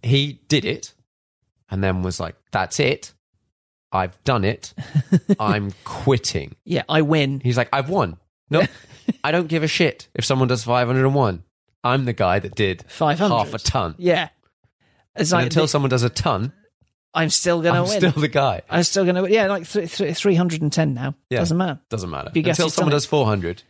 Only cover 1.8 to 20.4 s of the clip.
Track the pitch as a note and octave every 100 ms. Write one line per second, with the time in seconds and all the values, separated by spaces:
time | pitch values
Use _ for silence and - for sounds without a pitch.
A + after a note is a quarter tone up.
1.8 | G2 F#2 F#2 F2+ E2 - _ G2+ F#2 -
2.8 | C3+ C#3 - _ _ _ _ _ _ _
3.8 | _ F#2+ F#2 - - B2 G2 - - -
4.8 | - D#3 - F#3 - G3 G#2+ G#2 G2+ F#2+
5.8 | - - - B2+ - - C#2 - - E3
6.8 | - D#3 D3 D#3+ C#3 C#3 B2 A#2+ A#2+ C#3
7.8 | C3+ F#3+ G#2 E2 _ _ _ D3+ - -
8.8 | - - - - C#3+ E3 E3 D#3+ D#3 -
9.8 | E3 - - - - C3 C3 B2 A#2 B2
10.8 | B2 C3 C3 C#3 A#2+ F2 - _ _ _
11.8 | B2 C3 B2 A2 F#2+ F#2+ F#2 - G2+ F2+
12.8 | - - D#3 D3 G3+ A#2 G2+ A2+ - C3+
13.8 | F2+ D#2 F3 E3+ E3+ _ _ _ _ _
14.8 | _ _ _ - D#3 F3 B2 D#3 D#3 D3
15.8 | C#3 B2+ A#2 - F3 G#2 A#2 - _ _
16.8 | _ _ _ - D#3+ - F3+ E3+ E3 F3
17.8 | F3 G3+ F3+ D3+ D3+ D3 C#3 F#2 - -
18.8 | C3+ G3 F3+ F3+ F#3 G#3+ G3 G3 E3 G#3
19.8 | E3 - E3 D#3+ G3+ E3+